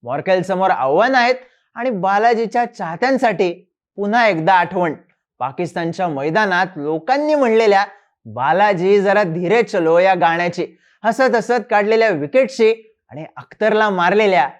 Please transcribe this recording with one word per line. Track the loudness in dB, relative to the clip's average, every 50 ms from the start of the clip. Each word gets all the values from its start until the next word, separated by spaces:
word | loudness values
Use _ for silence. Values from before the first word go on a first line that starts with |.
| -8
मॉर्केल | -6 -8 -6 -2 0 0 0 0
समोर | -2 -4 -2 0 0
आव्हानं | 0 0 0 0 2 2 2 2 2 2
आहेत | 2 2 0 -2 -6 _ _ _ _ _ _
आणि | -8 -6 -6
बालाजीच्या | -4 -4 -2 0 0 2 2 2 2 0 -2 -4 -2 -4 -4
चाहत्यांसाठी | -4 -6 -12 -10 -10 -8 -4 -2 -2 -2 0 0 -2 0 0 -2 -2 -2 -8 _ _ _ _ _ _ _
पुन्हा | -8 -6 -2 0 2 2 2
एकदा | 0 0 0 2 2
आठवण, | 2 2 0 -2 -2 -2 -2 -4 -6 _ _ _ _ _ _ _ _
पाकिस्तानच्या | -10 -8 -6 -6 -8 -8 -6 -6 -6 -6 -4 -4 -6 -4
मैदानात | -4 -4 -4 -2 0 0 0 0 0 -2 -2 -4 -6
लोकांनी | -10 -6 -6 -6 -6 -2 -2 -2 -2 0 0 0
म्हणलेल्या | 0 2 2 2 2 4 4 4 2 2 -2 -8 _ _ _ _ _ _
"बालाजी | -16 -10 -4 -2 0 2 2 2 2 2 0 2 2 2 2
जरा | 2 2 2 2 0
धीरे | 0 -2 -4 -2 0 0 0 0
चलो" | 0 -2 -2 0 2 2 4
या | 4 4 2
गाण्याची, | 2 2 0 0 0 -2 -4 -4 -4 -8 -8 -8 _ _ _ _ _ -4
हसत | -4 0 2 0 2 2
हसत | 0 0 0 -2 -2 -2 0
काढलेल्या | 0 0 2 2 2 2 2 2
विकेटची | 0 -2 -4 -2 0 0 0 0 0 0 2 2 2 0 -6 _ _ _ _ _
आणि | -18 -18 -18 -16 _
अख्तरला | -20 -20 _ -10 _ -2 0 2 2 0 0
मारलेल्या | 0 0 0 2 2 2 2 2 2 2 0 0 -4 -14